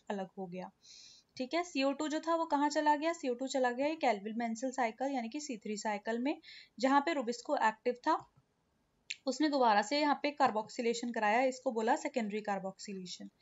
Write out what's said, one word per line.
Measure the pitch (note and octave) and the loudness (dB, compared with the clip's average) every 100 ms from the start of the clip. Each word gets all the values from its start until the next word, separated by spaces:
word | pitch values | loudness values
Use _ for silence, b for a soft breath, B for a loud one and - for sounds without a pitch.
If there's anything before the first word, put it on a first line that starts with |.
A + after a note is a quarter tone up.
| - | -8
अलग | G3+ F#3+ - | -6 -6 -8
हो | F3+ | -10
गया। | F3+ F#3+ _ B B B B B - | -10 -12 _ B B B B B -8
ठीक | B3+ | -2
है, | E4 | -2
सीओ | F4 C4+ C#4 | -2 0 2
टू | C#4 D4+ | 2 -2
जो | D#4 | -2
था | D#4+ E4 | 0 0
वो | E4 | 2
कहाँ | C#4+ D4 | 2 2
चला | D#4 D4+ D4 | 2 4 4
गया, | D#4+ | 2
सीओ | E4+ C4 | -2 -2
टू | A#3+ C4 | -2 -2
चला | C4+ B3 | 2 2
गया | A#3+ D4 | 2 -2
ये | D#4+ C4+ | 2 0
Calvin | G#3 G#3 A3+ | 0 -2 -4
Mansell | A#3 A3+ C4 | -4 -4 -4
साइकिल | B3+ A3+ A3 C#4 | 0 -2 0 -2
यानी | C4 A3+ | -2 -4
कि | D4 | -8
सी | D4 A3 | -8 -8
थ्री | G#3 G#3 | -6 -4
साइकिल | A3 G3+ A3 A#3 | -4 -4 -4 -2
में, | C4+ D#4+ B B B - | -2 -4 B B B -2
जहाँ | C4 C#4 | 4 4
पे | E4 | 4
Rubisco | C#4+ A3+ A#3+ - D4 | -2 -2 -6 -2 0
एक्टिव | A3 G#3+ B3 | 0 0 -4
था, | A#3+ D#4 F#4 - _ _ _ _ _ _ _ - - C4+ | -2 0 0 -2 _ _ _ _ _ _ _ -16 -8 -6
उसने | B3 D4+ | 0 2
दोबारा | C#4 A#3+ G#3 | 4 6 4
से | G#3+ D4 | 4 2
यहाँ | D4 C#4+ | 2 2
पे | D4 | -2
कार्बोक्सिलेशन | C#4+ B3+ G#3+ A3 - A#3 A#3 A#3+ | 2 2 2 -4 -2 0 0 -2
कराया, | A3+ G#3 A3+ | 0 2 4
इसको | C4+ C4 C4 | 2 0 -2
बोला | A3+ A3+ D#4 | 0 2 0
सेकेंडरी | D4 B3 G#3 G#3+ | 0 -2 -2 -4
कार्बोक्सिलेशन। | G#3 G3 F#3+ - - F#3+ F3+ - G3+ _ | -4 -4 -6 -10 -12 -10 -10 -12 -14 _